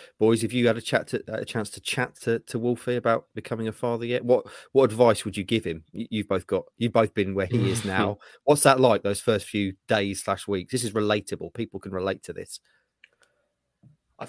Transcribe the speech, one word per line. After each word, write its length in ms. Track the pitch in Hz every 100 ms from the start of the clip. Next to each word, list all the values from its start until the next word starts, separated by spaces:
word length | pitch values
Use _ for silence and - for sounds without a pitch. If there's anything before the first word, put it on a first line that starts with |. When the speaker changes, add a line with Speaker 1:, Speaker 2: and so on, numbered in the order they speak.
| - -
Speaker 1:
Boys, 220 | 110 113
have 140 | 110
you 120 | 123 120
had 120 | 113
a 20 |
chat 260 | - 123 -
to, 140 | 120 -
a 160 | 107
chance 240 | - 120 104
to 100 | -
chat 320 | - - 123 -
to, 160 | - 113
to 200 | - 117
Wolfie 380 | 117 120 - 123
about 300 | 117 113 -
becoming 340 | - - 113 113
a 40 |
father 340 | 107 123 117 117
yet? 180 | 123
What, 220 | 120 123 - - -
what 120 | 135
advice 420 | 127 110 120 107 110
would 100 | 101
you 80 |
give 200 | 90 113
him? 200 | 92 80 -
Y-, 140 | 92 117
you've 200 | 110 98
both 180 | 95 -
got, 180 | 95 - -
you've 160 | 117
both 180 | 113 110
been 220 | - 95
where 100 | 98
he 260 | 92 120 120
is 140 | 117
Speaker 2:
<laughs> 0 |
Speaker 1:
now. 320 | 101 95 101 104 - -
What's 180 | - 147
that 180 | 143 131
like, 220 | 127 104
those 180 | 101 101
first 260 | - 107 -
few 280 | 104 98 98 -
days 360 | 110 101 95
slash 260 | - 98 -
weeks? 240 | 98 90
This 100 | 127
is 100 | 120
relatable. 600 | 107 104 107 - 82 85
People 260 | - 117 98
can 140 | 101
relate 300 | 92 95 95
to 100 | -
this. 260 | 90 90 - _ _ _ _ _ _ _ _ _ _ _ _ _ _ _
Speaker 2:
I 80 | -